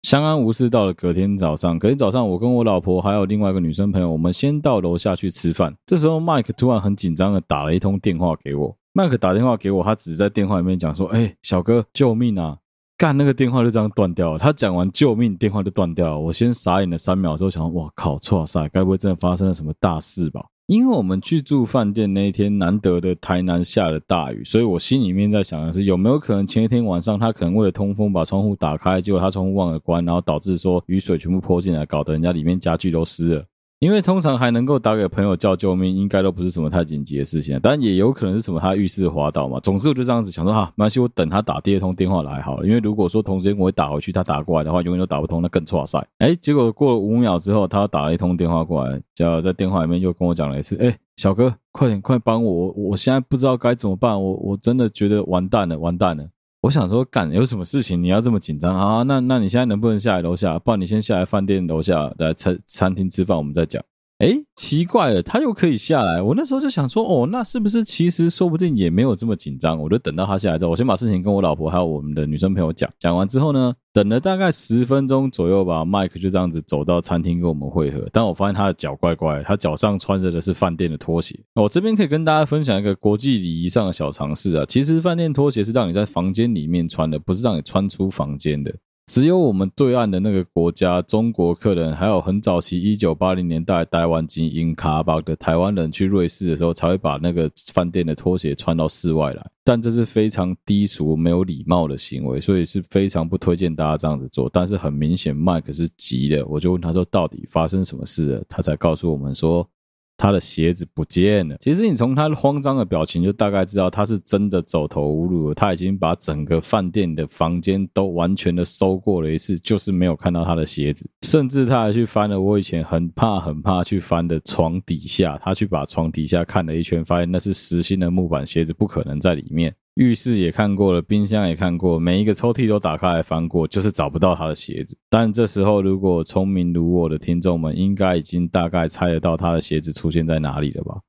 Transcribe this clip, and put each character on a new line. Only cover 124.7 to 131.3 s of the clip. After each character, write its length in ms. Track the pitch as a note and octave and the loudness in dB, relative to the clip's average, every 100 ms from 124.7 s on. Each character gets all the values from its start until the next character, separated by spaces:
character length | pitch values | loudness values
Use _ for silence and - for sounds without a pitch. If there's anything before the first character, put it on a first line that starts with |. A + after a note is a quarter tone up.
| F2+ | 0
底 140 | - D#2+ | -4 -6
下， 420 | D2+ - F2+ D2 | -4 0 0 0
他 100 | - | -4
去 140 | F#2+ G#2 | -2 -2
把 180 | D#2+ | -2
床 280 | C#2+ - E2 | -4 -4 -2
底 120 | - | -2
下 200 | D2+ F2 | 0 0
看 200 | E2+ G#2 | 0 -2
了 120 | E2 D#2+ | -2 -4
一 80 | |
圈， 200 | E2+ E2+ | -2 -2
发 140 | D#2+ F2 | 0 0
现 100 | F2 | 0
那 80 | F#2 | -2
是 160 | G2+ | -2
实 300 | F#2+ - F2 | -4 -2 -2
心 160 | E2+ F#2+ | 0 0
的 100 | F2 | 0
木 200 | F2+ F2 | 0 0
板， 180 | D#2 C#2 | -2 -2
鞋 180 | E2+ | -2
子 80 | E2 | -2
不 140 | D#2+ G#2 | 0 -2
可 160 | - | -2
能 160 | C#2 D2 | -4 -2
在 160 | F#2 | 0
里 120 | D#2 - | 0 -2
面。 240 | D2+ E2 - _ - | -2 -2 -4 _ 2
浴 180 | B2+ | 2
室 240 | A2+ B2+ A2 | 2 0 2
也 120 | F2 | 2
看 240 | - G#2 | 0 0
过 160 | G2 G2+ | 2 2
了， 120 | F2 | 2
冰 240 | E2 G#2 | 0 0
箱 200 | G2+ | 2